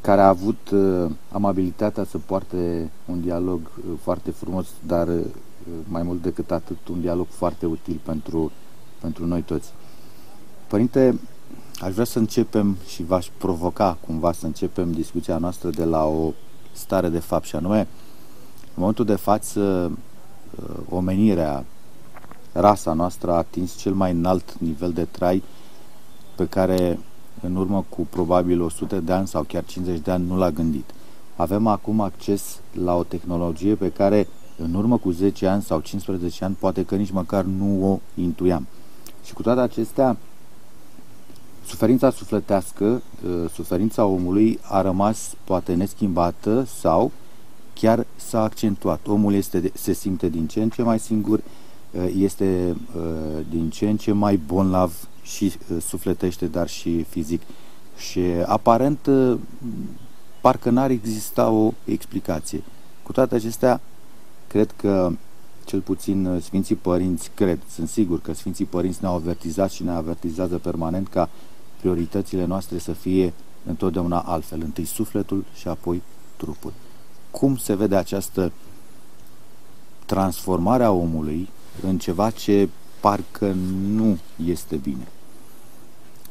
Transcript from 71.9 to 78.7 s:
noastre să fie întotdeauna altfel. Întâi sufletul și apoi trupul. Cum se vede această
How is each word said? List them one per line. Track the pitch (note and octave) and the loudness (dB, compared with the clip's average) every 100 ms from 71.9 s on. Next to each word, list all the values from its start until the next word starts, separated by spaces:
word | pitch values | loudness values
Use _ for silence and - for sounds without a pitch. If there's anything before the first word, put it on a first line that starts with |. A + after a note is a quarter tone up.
| F2 E2 G2+ F#2 F#2+ F2 | 0 0 -2 -2 -2 0
noastre | F#2+ - F2 | -2 -4 -6
să | - | -6
fie | E2 - F#2 F#2 - - - - | -4 0 4 4 0 -10 -10 -8
întotdeauna | D#2+ F#2 F2 F2 E2+ | -2 0 0 0 0
altfel. | - E2+ D#2 D#2 | 0 -2 -2 -6
Întâi | D#2+ D#2 E2 | -6 -4 -6
sufletul | - A2 A2 F#2+ G2 F2+ | -4 -2 -2 -2 -2 -4
și | - - | -8 -6
apoi | D#2+ - F2 - - - - | -4 -2 -2 -4 -10 -10 -8
trupul. | - D2+ - - - - - - - | -8 -8 -8 -8 -10 -10 -10 -10 -10
Cum | - C#3+ C3 | 0 2 2
se | - G2 | 2 2
vede | G#2 G2 | 4 4
această | - G2 - - F2+ - - | 2 -2 -2 0 0 0 -10